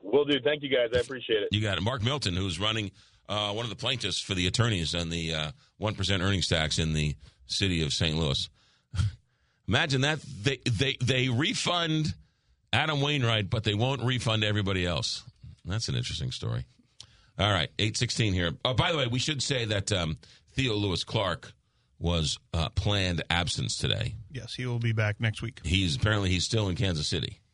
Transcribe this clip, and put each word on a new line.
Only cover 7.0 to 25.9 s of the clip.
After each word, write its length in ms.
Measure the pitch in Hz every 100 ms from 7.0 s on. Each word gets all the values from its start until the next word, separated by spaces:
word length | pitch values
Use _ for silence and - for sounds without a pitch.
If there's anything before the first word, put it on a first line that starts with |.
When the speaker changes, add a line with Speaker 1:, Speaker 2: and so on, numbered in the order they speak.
| 76 71 - _ -
Speaker 2:
city 360 | - 98 87
of 100 | 76
Saint 240 | - 85 78
Louis. 320 | 78 67 - _ _ _ _
<laughs> 760 | - - - _ _ _ _ -
Imagine 320 | 117 165 135
that. 200 | 139 151
They, 380 | - 92 104 139
they, 320 | - 107 135 -
they 260 | 117 131 127
refund 840 | 120 170 226 226 175 165 156 156 - - _ _ _ _
Adam 300 | - 156 147
Wainwright, 480 | 139 147 117 113 95
but 140 | 113
they 100 | 107
won't 280 | 104 123 135
refund 420 | 117 127 117 110
everybody 420 | 107 104 98 92 87
else. 380 | 82 - - - - - -
That's 240 | - 101 -
an 60 |
interesting 360 | 64 62 78 62
story. 340 | - - 58 - _ _ _ - - _ -
All 140 | 208
right, 160 | 196 76 -
eight 200 | 101 -
sixteen 340 | 120 - 113
here. 200 | 92 85 131
Oh, 80 | 123
by 180 | 123 170
the 60 | 165
way, 100 | 127
we 120 | 123
should 240 | 123 147
say 240 | - 131 110
that, 260 | 104 95
um, 240 | 98 82 82 - - _
Theo 200 | - 135
Lewis 320 | 104 101 87
Clark 480 | - 113 98 85 - - _ _ _ _
was, 400 | 85 85 76 - _
uh, 160 | 85 78
planned 520 | - 104 104 92 85 -
absence 480 | 85 90 - 65 -
today. 380 | 71 50 - - -
Speaker 3:
Yes, 220 | 131 -
he 100 | -
will 140 | 127 120
be 140 | 117
back 280 | 110 107 104
next 220 | 113 104
week. 180 | 117 -
Speaker 2:
He's, 320 | - 95 95